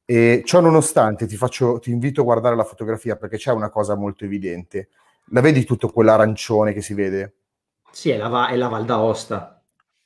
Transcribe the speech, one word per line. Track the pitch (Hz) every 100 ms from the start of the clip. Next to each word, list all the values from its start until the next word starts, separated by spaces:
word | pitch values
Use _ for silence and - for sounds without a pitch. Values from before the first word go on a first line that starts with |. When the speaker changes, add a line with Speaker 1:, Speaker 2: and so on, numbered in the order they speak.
Speaker 1:
E | - 117 117 120 117
ciò | 180
nonostante, | 165 160 156 147 110 104 107
ti | 101
faccio, | 123 - 123 117
ti | -
invito | 120 139 135
a | 123
guardare | 113 120 117
la |
fotografia | 107 - 110 110 117 101
perché | 101 107
c'è | 139
una | 117 104
cosa | 107 104 101
molto | 101 - 101
evidente. | 101 92 87 87 98 95 _ _ _ _
La | 123
vedi | 143 139
tutto | 110 120 110
quell'arancione | - 110 110 107 104 - 107 107
che | 101
si | 101
vede? | 104 98 98 98 _ _ _ _ _ _
Speaker 2:
Sì, | - 165
è | 113
la | 110
Va-, | 123 123
è | 123
la | 123
Val | 110 117
d'Aosta. | 113 110 110 - 101 85 _ _ _ _ _